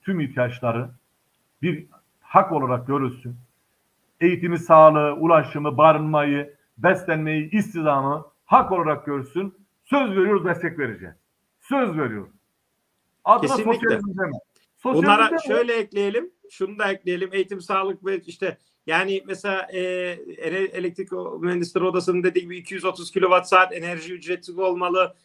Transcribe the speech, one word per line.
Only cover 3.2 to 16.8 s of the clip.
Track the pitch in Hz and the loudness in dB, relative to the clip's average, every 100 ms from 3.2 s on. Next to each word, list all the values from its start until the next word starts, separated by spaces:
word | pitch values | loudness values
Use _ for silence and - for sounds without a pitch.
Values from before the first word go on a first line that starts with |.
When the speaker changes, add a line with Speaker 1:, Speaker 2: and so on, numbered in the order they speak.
| 123 120 - _ _ _ _ _ _ _ | -14 -16 -20 _ _ _ _ _ _ _
Speaker 1:
Eğitimi, | 170 175 175 170 | 0 2 -2 -4
sağlığı, | 170 160 156 151 147 | 6 10 10 8 2
ulaşımı, | 147 160 160 147 151 147 131 | 0 4 4 4 -4 -4 4
barınmayı, | 156 156 156 156 143 143 143 - _ _ | 6 6 2 0 0 -2 -4 -14 _ _
beslenmeyi, | 170 185 - 156 156 156 156 | 0 0 -2 -4 -2 -4 -2
istihdamı | 214 202 170 156 139 135 151 - _ _ | -2 -2 -2 0 2 0 -4 -8 _ _
hak | 254 262 | 2 4
olarak | 180 160 147 - | 0 0 -2 -4
görsün. | 143 123 175 196 - _ _ | -8 -6 -8 -8 -10 _ _
Söz | _ 285 254 | _ 0 0
veriyoruz, | 190 185 202 | 2 2 2
destek | 170 170 170 - | 0 -4 -4 -4
vereceğiz. | 131 95 90 - _ _ _ _ | -6 -6 -16 -20 _ _ _ _
Söz | - 277 240 156 | -4 -2 -2 -2
veriyoruz. | 135 107 92 _ _ _ _ _ _ _ _ _ | -4 -6 -12 _ _ _ _ _ _ _ _ _
Adına | - 226 | 2 4
Speaker 2:
Kesinlikle. | - 262 220 | 4 0 0
Speaker 1:
sosyalizm | 233 - 117 143 190 | 0 0 -2 -2 -4
deme. | - - - _ _ _ | -6 -6 -14 _ _ _
Sosyalizm | 247 160 180 | -2 2 4
Speaker 2:
Bunlara | 214 220 | 6 4
Speaker 1:
deme. | 330 294 | 0 -2
Speaker 2:
şöyle | 226 240 226 | 0 0 -2
ekleyelim, | 208 202 202 220 339 _ - | -4 -4 -2 -2 -6 _ -20
şunu | - 190 | -8 -8
da | 208 | -4